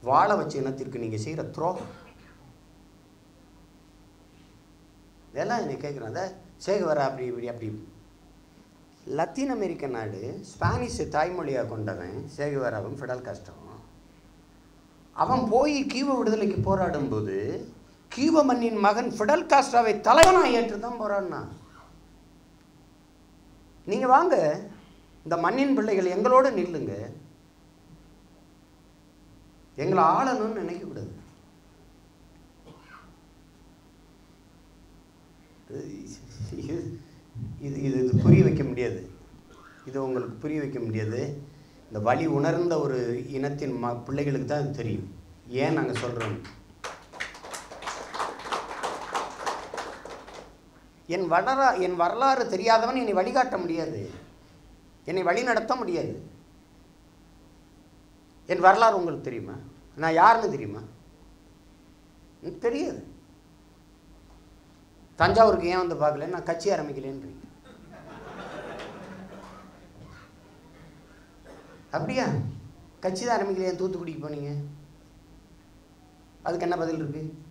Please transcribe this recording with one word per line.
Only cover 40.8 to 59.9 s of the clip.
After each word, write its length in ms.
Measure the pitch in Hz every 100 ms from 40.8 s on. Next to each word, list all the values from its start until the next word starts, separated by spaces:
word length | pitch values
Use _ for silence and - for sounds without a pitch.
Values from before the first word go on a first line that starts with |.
முடியாது. 640 | 113 110 107 120 143 - - - - - -
இந்த 120 | 107
வலி 260 | 107 131 165
உணர்ந்த 540 | 139 151 170 175 160
ஒரு 500 | 139 127 120 120 -
இனத்தின் 540 | 139 143 143 147 123
ம-, 200 | 120 120
பிள்ளைகளுக்கு 440 | - 139 143 131 -
தான் 120 | 147
இது 120 | 143
தெரியும். 420 | - 110 104 - - - - -
ஏன் 260 | 123 147
நாங்க 180 | 160 131
சொல்றோம்? 500 | 123 123 117 110 104 - - - - - - - - - - - - - - - - - - - - - - - - - - - - - - - - - - - - - - - - - - - - - - -
என் 240 | 175 180
வளரா-, 480 | 170 202 262 269 190
என் 160 | 180 180
வரலாறு 540 | 170 220 269 262 233
தெரியாதவன் 460 | 185 214 226 233 262
என்னை 180 | 226
வழிகாட்ட 440 | 190 202 269 - 185
முடியாது, 540 | 175 165 156 104 95 - - - - - - - - - -
என்னை 180 | 180
வழி 200 | 175 185
நடத்த 320 | 254 220 214 262
முடியாது. 480 | 208 170 127 - - - - - - - - - - - - - - - - - - - - - - - -
என் 140 | 175
வரலாறு 380 | 180 202 226 202
உங்களுக்கு 260 | 170 151
தெரியுமா? 300 | - 117 95 110 - - -